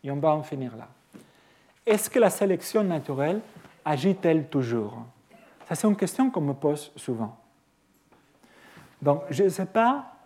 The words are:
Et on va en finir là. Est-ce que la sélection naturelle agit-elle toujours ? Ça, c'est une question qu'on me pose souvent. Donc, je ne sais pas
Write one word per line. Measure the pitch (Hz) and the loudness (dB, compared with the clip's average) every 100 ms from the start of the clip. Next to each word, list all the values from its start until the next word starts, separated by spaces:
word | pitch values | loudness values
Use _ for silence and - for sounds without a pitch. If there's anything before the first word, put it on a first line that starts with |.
Et | 139 | -6
on | 143 | 0
va | 156 151 | 2 0
en | |
finir | 139 139 131 113 | -2 -8 -8 -10
là. | 117 _ _ - - _ _ _ _ _ | -18 _ _ -20 -20 _ _ _ _ _
Est-ce | - 208 - | 0 0 2
que | 262 | 4
la | 220 | 4
sélection | 214 202 180 - 220 | 4 0 0 0 0
naturelle | 202 160 139 135 147 208 - - - _ | 0 -2 -4 -2 -2 -2 -6 -20 -20 _
agit-elle | - 147 175 190 170 160 143 | -4 0 0 2 2 2 2
toujours ? | 139 120 117 104 117 120 _ _ - - _ - | -2 0 -2 -4 -8 -16 _ _ -20 -20 _ -10
Ça, | |
c'est | 165 214 | 0 0
une | 202 | 2
question | 185 - 262 | -2 0 0
qu'on | 196 | 0
me | 143 | -2
pose | 135 151 147 - - | 0 -2 -2 -8 -14
souvent. | - 117 107 - _ _ _ _ _ _ _ _ _ _ _ _ - - - _ | -8 -6 -6 -10 _ _ _ _ _ _ _ _ _ _ _ _ -20 -20 -20 _
Donc, | 139 143 - | 0 0 0
je | 143 196 | 0 2
ne | |
sais | - 190 | 2 -2
pas | 220 233 277 - - | 2 4 2 -6 -20